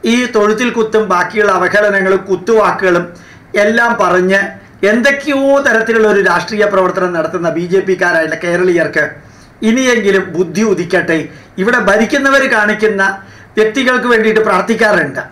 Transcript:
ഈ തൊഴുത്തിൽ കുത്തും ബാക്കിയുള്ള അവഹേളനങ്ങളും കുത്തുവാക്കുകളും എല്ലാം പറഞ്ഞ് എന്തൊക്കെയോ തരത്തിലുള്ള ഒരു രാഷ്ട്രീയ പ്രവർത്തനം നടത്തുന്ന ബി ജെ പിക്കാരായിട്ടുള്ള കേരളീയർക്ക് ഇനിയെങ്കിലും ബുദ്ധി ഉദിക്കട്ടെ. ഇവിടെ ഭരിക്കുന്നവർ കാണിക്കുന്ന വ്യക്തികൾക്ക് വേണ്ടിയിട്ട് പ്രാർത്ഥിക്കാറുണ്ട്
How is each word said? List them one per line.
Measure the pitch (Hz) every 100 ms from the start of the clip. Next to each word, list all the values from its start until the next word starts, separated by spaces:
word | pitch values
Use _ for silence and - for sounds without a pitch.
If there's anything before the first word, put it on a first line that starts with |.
ഈ | 226 240 240
തൊഴുത്തിൽ | 220 214 214 247
കുത്തും | 226 214 220 202
ബാക്കിയുള്ള | 180 175 220 208
അവഹേളനങ്ങളും | 185 180 208 208 196 190 190 190
കുത്തുവാക്കുകളും | 185 185 220 196 - 190 175 170 - - - - 214
എല്ലാം | 208 233 233 -
പറഞ്ഞ് | 185 180 180 190 - - - - 196
എന്തൊക്കെയോ | 226 277 277 302 277 277 277
തരത്തിലുള്ള | 277 220 220 226 214
ഒരു | 196
രാഷ്ട്രീയ | 185 175 - 214
പ്രവർത്തനം | 208 196 185 185 185
നടത്തുന്ന | 170 156 180 170
ബി | 156 175
ജെ | 190
പിക്കാരായിട്ടുള്ള | 180 185 180 165 160 -
കേരളീയർക്ക് | 175 175 185 170 151 156 147 - - - - -
ഇനിയെങ്കിലും | 220 240 254 240 202 190 180
ബുദ്ധി | 165 180 160
ഉദിക്കട്ടെ. | 220 190 175 180 - 160 - - - -
ഇവിടെ | 190 247
ഭരിക്കുന്നവർ | 196 208 220 285 269 269 262
കാണിക്കുന്ന | 220 208 214 214 196 196 190 - - - -
വ്യക്തികൾക്ക് | 220 220 254 254 240
വേണ്ടിയിട്ട് | 233 220 214
പ്രാർത്ഥിക്കാറുണ്ട് | 214 185 190 226 220 190 147 - -